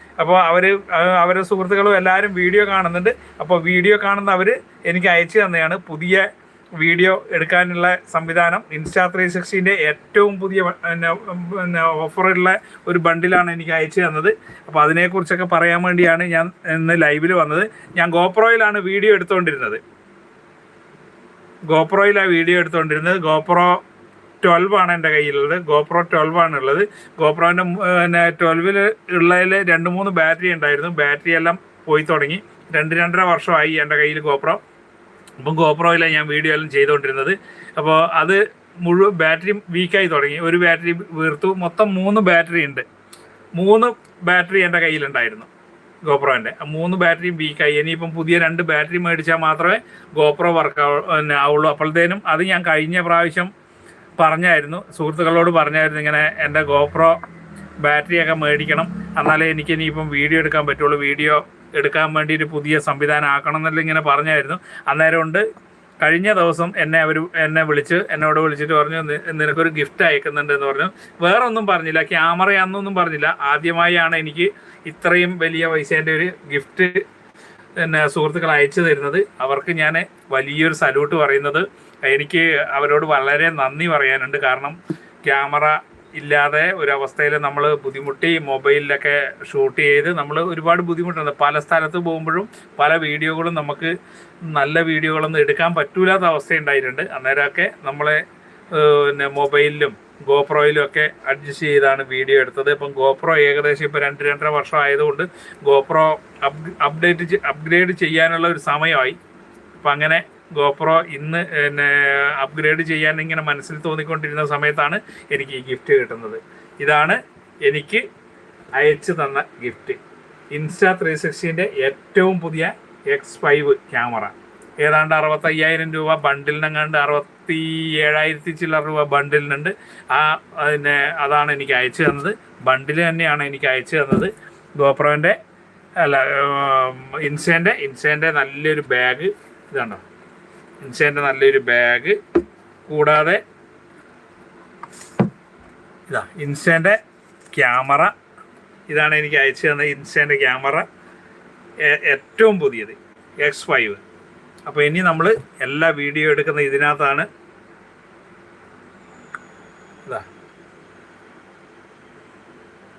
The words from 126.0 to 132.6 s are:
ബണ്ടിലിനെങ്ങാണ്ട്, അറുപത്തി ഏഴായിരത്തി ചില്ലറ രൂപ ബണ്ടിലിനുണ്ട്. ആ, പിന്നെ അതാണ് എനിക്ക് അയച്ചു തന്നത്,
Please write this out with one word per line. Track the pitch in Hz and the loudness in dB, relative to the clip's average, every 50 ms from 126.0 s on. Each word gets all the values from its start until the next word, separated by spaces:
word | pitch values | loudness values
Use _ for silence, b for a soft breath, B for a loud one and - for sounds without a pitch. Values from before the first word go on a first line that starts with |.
| 156 156 160 156 147 | -2 0 0 0 0
ബണ്ടിലിനെങ്ങാണ്ട്, | 143 139 139 139 147 151 151 156 156 156 151 151 151 156 151 143 | 0 -2 0 -2 -4 -4 -2 -4 -4 -2 -2 -4 -2 0 0 0
അറുപത്തി | 147 147 147 147 - - - - - 165 160 160 160 160 160 160 160 156 151 151 | 2 0 -2 -2 -6 -12 -14 -8 -6 -6 -4 -4 -4 -6 -6 -6 -4 -2 0 0
ഏഴായിരത്തി | 151 151 151 156 160 156 147 - 170 160 156 | 2 2 2 0 -2 -2 -6 -8 -10 -8 -6
ചില്ലറ | 175 160 160 156 147 156 | -4 -2 -2 -2 -2 -2
രൂപ | 156 151 147 143 139 | -2 -2 -2 0 0
ബണ്ടിലിനുണ്ട്. | 143 143 143 147 151 143 147 143 143 151 139 - B B B B B B - 127 143 | -2 0 0 0 -2 -2 -2 -6 -6 -6 -6 -8 B B B B B B -2 0 0
ആ, | 151 156 160 160 - - - 156 | 2 2 0 -2 -6 -12 -10 -4
പിന്നെ | 147 147 151 147 143 147 143 143 139 147 170 160 143 | -2 -2 -2 0 0 0 0 2 0 -2 -2 -4 -2
അതാണ് | 139 147 147 147 151 147 | 0 0 0 0 0 -2
എനിക്ക് | 139 139 135 135 123 | -4 -2 -2 0 0
അയച്ചു | 127 123 - - 160 147 | 0 -2 -2 0 0 0
തന്നത്, | 139 143 139 190 220 - - - - - | 0 -2 -4 -6 -8 -8 -12 -20 -20 -4